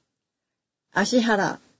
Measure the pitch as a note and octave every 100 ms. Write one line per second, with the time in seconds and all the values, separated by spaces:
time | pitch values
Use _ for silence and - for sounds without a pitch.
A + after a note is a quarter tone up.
0 | _ _ _ _ _ _ _ _ _ -
1 | G#3 B3 A#3 G#3 F3 - _ _